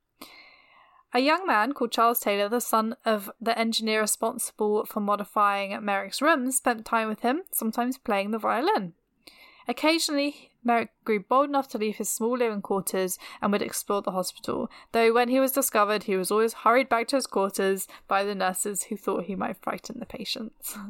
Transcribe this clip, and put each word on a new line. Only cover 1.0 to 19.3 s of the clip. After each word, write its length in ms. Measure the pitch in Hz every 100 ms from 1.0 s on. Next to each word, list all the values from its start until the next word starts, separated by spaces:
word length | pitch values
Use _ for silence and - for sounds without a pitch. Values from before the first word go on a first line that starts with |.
| _
A 80 | 247
young 260 | 269 330 370
man 260 | 220 226
called 200 | 285 233
Charles 280 | - 233 233
Taylor, 280 | 220 202 202
the 120 | 240
son 340 | - 220 220 -
of 260 | 226 214 202 -
the 180 | 226 226
engineer 420 | 226 220 220 220
responsible 840 | 214 - 226 233 - - 214 208
for 160 | 214 220
modifying 800 | 208 202 202 - 202 202 196 214
Merrick's 360 | 208 196 196 -
room, 300 | 294 311 247
spent 320 | 262 - 226
time 240 | 220 226 220
with 120 | 220
him, 220 | 240 302 381
sometimes 460 | - 226 247 247 254
playing 340 | - 202 202
the 60 | 226
violin. 540 | 214 214 330 427 180 - _ _ - - - - -
Occasionally, 840 | 247 302 330 320 285 285 - - _
Merrick 280 | 233 233 - _
grew 160 | - 214
bold 280 | 196 254 285
enough 200 | 277 269
to 100 | 226
leave 180 | 214 208
his 120 | 214
small 260 | - 226 247
living 260 | 233 208
quarters 560 | - 196 190 190 185 - - -
and 120 | 202
would 100 | 202
explore 400 | - - - 202
the 80 | 202
hospital, 600 | 185 180 - - - 240 - -
though 200 | 233 226
when 160 | 233 240
he 120 | 262
was 120 | 269
discovered, 520 | 277 262 220 208 214
he 120 | 208 190
was 140 | 180
always 220 | 208 226
hurried 360 | - 220 240 262
back 180 | 233 233
to 80 | 269
his 100 | -
quarters 600 | 208 196 - 196 190 - - -
by 160 | 196
the 100 | 202
nurses 500 | 196 185 185 208 202
who 120 | - 208
thought 280 | - -
he 120 | 175